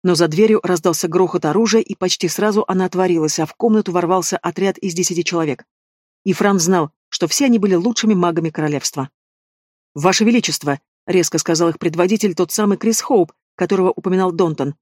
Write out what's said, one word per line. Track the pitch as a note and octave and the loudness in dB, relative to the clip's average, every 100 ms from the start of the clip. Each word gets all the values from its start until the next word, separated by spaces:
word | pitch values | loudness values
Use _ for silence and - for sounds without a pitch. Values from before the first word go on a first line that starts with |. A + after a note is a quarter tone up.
Но | F3+ | 2
за | E3 E3 | 2 2
дверью | D#3 G#3+ G#3+ | 4 4 4
раздался | - F3 F3+ D#3+ F3 | 2 0 0 -2 -2
грохот | F3 F3+ E3+ D#3 | 0 0 0 0
оружия, | E3+ A3+ A3 | 0 2 2
и | - G#3 | 0 -6
почти | F#3 - F3 | -4 -2 -4
сразу | - G#3+ G#3 - | -2 0 0 0
она | F#3 F#3 | -2 -2
отворилась, | F3+ F#3 E3+ D#3 - | 0 0 0 0 -2
а | D#3 | -4
в | - | -2
комнату | A#3 G#3+ G3 | 2 2 2
ворвался | F3 E3+ F#3 D#3+ G3 | -2 0 0 -2 -4
отряд | F3 E3+ G3 - | -6 -2 -4 -2
из | G3 | -6
десяти | E3+ F3 E3+ | -4 -2 -2
человек. | E3+ F3 D#3 B2 - _ _ _ _ _ | -2 -2 -2 -6 -12 _ _ _ _ _
И | G3 | -4
Фран | F3+ G3+ G3 | 2 2 2
знал, | E3 F#3 D3+ _ _ | 2 2 0 _ _
что | - E3 | -4 -2
все | - C#4 | 2 2
они | A#3 | 4
были | G3+ F3+ | 2 2
лучшими | G3+ A3+ A3 | 0 0 2
магами | F#3+ F3 E3 D#3+ | 2 2 0 -4
королевства. | D#3 D#3 D3 - D3 C#3 _ _ _ _ _ _ _ _ | -2 -2 -2 -4 -6 -8 _ _ _ _ _ _ _ _
"Ваше | C#3+ E3+ F3+ A3 | 2 2 4 4
Величество", | A#3+ - D3 C#3+ C#3+ _ _ - | 2 0 -6 -4 -4 _ _ -2
резко | F3+ E3 D#3+ | 0 0 -2
сказал | - E3 E3+ | -2 0 0
их | D#3+ | 0
предводитель, | D#3+ D#3+ F3+ G#3+ G#3 E3+ | -4 -2 -2 0 0 -2
тот | F3+ | -4
самый | - G#3 F#3+ | 0 -2 0
Крис | A3 A3+ | -2 -4
Хоуп, | - A#3+ E3 _ _ - | 0 0 0 _ _ -8
которого | F3+ G3 F#3 | -2 0 0
упоминал | - F#3+ F#3 F#3 | -2 -2 -2 -2
Донтон | F3 F3 D3+ C#3 D3+ | 0 -2 -2 -6 -8